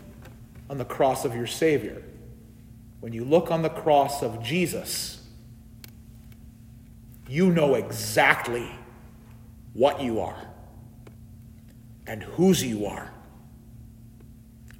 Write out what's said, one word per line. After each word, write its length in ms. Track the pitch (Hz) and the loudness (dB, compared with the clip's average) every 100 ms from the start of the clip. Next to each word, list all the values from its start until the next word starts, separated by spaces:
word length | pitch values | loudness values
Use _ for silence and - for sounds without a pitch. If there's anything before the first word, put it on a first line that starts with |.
| - - - - - - - | -18 -20 -20 -20 -20 -20 -12
on 80 | 139 | -10
the 80 | 120 | -6
cross 400 | - 139 127 139 | 2 2 2 -2
of 100 | 120 | -4
your 100 | 117 | -6
Savior, 560 | - 117 107 - - - - - - - - - - - - | 2 2 2 -2 -10 -16 -18 -20 -20 -20 -20 -20 -20 -20 -14
when 120 | 117 | -10
you 100 | 113 | -6
look 280 | 123 165 170 | 2 2 4
on 100 | 165 | 0
the 80 | 156 | -2
cross 540 | - 160 143 135 - | -2 4 4 4 0
of 200 | 123 113 | -4 -4
Jesus, 800 | 113 175 156 104 - - - - - - - - - - - - - - - - - - - - - - - - - | -4 -2 -2 -4 -6 -8 -8 -12 -20 -20 -20 -20 -20 -20 -20 -20 -20 -20 -20 -20 -20 -20 -20 -20 -20 -20 -20 -20 -6
you 220 | 143 185 | 2 4
know 240 | 170 147 | 4 4
exactly 920 | 123 - - - - 139 156 - 120 113 - - - - - - - - - - | 2 0 -6 -2 4 4 4 0 -4 -6 -14 -18 -20 -20 -20 -20 -20 -20 -20 -10
what 260 | - 139 139 | 2 2 2
you 200 | 127 110 | -4 -2
are 180 | 82 - - - - - - - - - - - - - - - - - - | -4 -8 -16 -18 -20 -20 -20 -20 -20 -20 -20 -20 -20 -20 -20 -20 -20 -20 -14
and 160 | 107 | -12
whose 420 | - - 185 175 | -8 2 4 6
you 220 | 127 107 101 | 2 -2 -4
are. 260 | - - - - - - - - - - - - - - - - - - | -6 -12 -18 -20 -20 -20 -20 -20 -20 -20 -20 -20 -20 -20 -20 -20 -20 -20